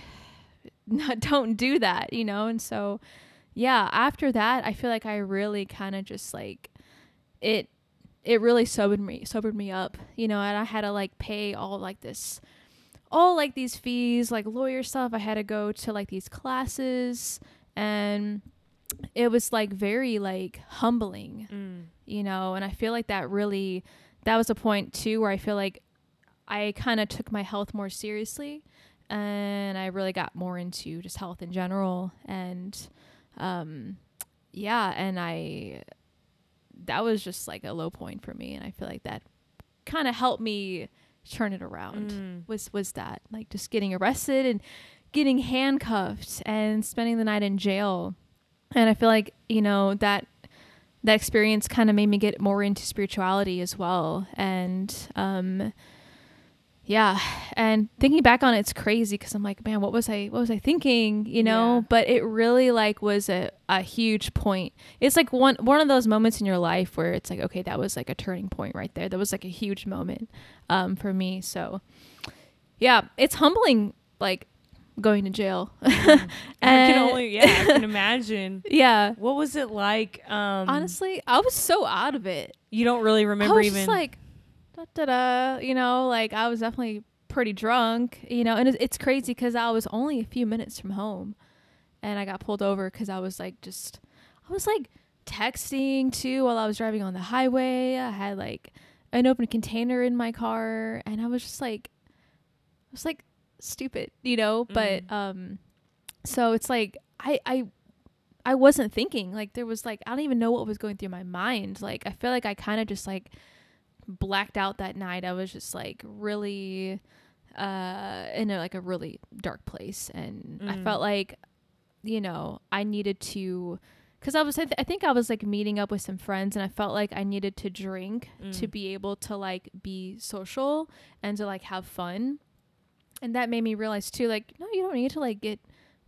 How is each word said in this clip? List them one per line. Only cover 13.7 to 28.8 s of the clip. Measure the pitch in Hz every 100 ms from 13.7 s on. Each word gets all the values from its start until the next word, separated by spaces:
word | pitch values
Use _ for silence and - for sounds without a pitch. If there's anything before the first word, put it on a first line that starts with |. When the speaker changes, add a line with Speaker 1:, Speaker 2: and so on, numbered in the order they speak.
| -
Speaker 1:
fees, | 247 247 240 240 233
like, | 226 214
lawyer | 233 262 262
stuff. | 254 269 247
I | 226
had | 208
to | 214
go | 202 214 208
to, | 214 -
like, | 208 196
these | 190 -
classes, | - 262 262 254 - 262 254 247 240 - - - _ _ -
and | 214 208 208 208 208 208 - _ _ _ - - -
it | 233 240
was, | 233 -
like, | 226 208
very, | 196 202 240 262 214
like, | 196 190 185 - -
humbling, | - 233 240 202 202 202 214 214
Speaker 2:
Mm. | 202 190 180 170 _
Speaker 1:
you | - 208
know, | 202 190 185
and | 190
I | 196
feel | - 226
like | 233 226
that | 196 139
really, | 202 208 196 190 185 - - _ _
that | - 226
was | 233
a |
point, | 220 220 202 -
too, | - 220 220
where | 214
I | 196
feel | - 202
like | 196 - _ _ _ _ _ _ -
I | 208 208 202
kinda | 254 220 208
took | - -
my | 208
health | 190 202 208
more | 208 196
seriously, | - 214 208 220 - 285 302 _ _